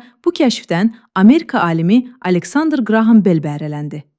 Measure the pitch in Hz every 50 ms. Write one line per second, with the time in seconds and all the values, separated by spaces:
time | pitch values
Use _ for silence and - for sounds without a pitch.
0 | - _ _ _ - 349 349 - 294 233 - - - - 170 175 214 226 - -
1 | _ _ - 190 190 220 302 330 320 - 254 226 170 170 165 165 165 180 226 254
2 | 247 - - _ - 185 185 170 - - - 285 320 311 302 277 214 - 214 220
3 | 220 226 233 214 175 196 170 156 156 147 147 147 151 147 147 147 147 147 151 151
4 | - _ _